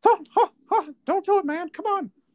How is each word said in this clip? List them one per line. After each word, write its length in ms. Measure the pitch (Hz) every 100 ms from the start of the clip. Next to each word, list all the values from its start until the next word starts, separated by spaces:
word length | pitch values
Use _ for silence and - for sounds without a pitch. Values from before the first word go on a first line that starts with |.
Ha, 140 | 427 480 311
ha, 140 | - 453 _ _
ha, 160 | 440 302 277
don't 200 | - 381
do 140 | 381 392
it, 60 |
man. 240 | 294 311 349
Come 160 | - 415
on. 240 | 392 254 _ _